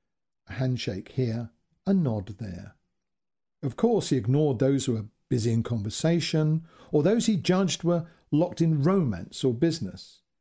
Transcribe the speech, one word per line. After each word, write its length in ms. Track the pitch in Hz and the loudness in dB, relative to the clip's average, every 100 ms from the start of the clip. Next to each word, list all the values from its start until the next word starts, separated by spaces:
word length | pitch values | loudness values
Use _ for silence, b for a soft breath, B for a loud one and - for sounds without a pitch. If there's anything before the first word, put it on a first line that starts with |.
| _ _ _ _ - | _ _ _ _ -14
a 60 | |
handshake 560 | 95 131 123 - 92 - | -4 -4 -2 -4 -8 -8
here, 360 | - 127 113 117 - _ _ - | -4 -2 -2 -8 -14 _ _ 0
a 60 | |
nod 440 | 196 151 110 92 101 | 2 2 -2 -6 -10
there. 380 | 107 - 98 - _ _ _ _ _ _ _ _ | -12 -12 -14 -20 _ _ _ _ _ _ _ _
Of 120 | 139 - | -8 0
course, 340 | 226 220 - | 2 2 0
he 80 | 135 | 0
ignored 420 | 107 135 151 117 | 2 2 2 2
those 260 | 131 139 127 | 2 2 0
who 80 | |
were 160 | 113 104 - _ | -4 -6 -14 _
busy 220 | 127 110 | -2 0
in 120 | 113 | 0
conversation, 1040 | 113 117 101 - 160 170 - 160 156 160 160 B B | 0 -4 -6 -2 0 0 0 0 2 0 -4 B B
or 100 | 151 | 2
those 240 | 151 226 226 | 2 2 2
he 120 | 202 | 0
judged 460 | - 185 190 - | 2 2 2 0
were 240 | 165 175 165 B B | 0 0 -2 B B
locked 320 | 147 175 170 | 0 0 2
in 220 | 165 156 | 2 2
romance 600 | 143 196 147 90 92 - | 2 2 2 -2 -8 -2
or 100 | 135 | -2
business. 680 | 117 165 160 95 190 - - _ _ | 2 0 0 -6 -10 -18 -20 _ _